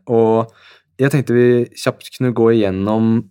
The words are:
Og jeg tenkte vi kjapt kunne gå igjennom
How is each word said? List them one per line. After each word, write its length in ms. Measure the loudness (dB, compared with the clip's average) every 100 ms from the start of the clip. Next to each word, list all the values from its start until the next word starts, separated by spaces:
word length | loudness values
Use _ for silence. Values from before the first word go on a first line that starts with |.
| -4
Og 460 | 0 2 0 -2 _ -20 -20 _ -4
jeg 140 | -2
tenkte 240 | 0 0 2
vi 300 | 4 2 -2 -6
kjapt 320 | -8 -8 -12 -6
kunne 140 | -4
gå 140 | 0 2 2
igjennom 720 | 0 -2 -2 0 0 -2 -4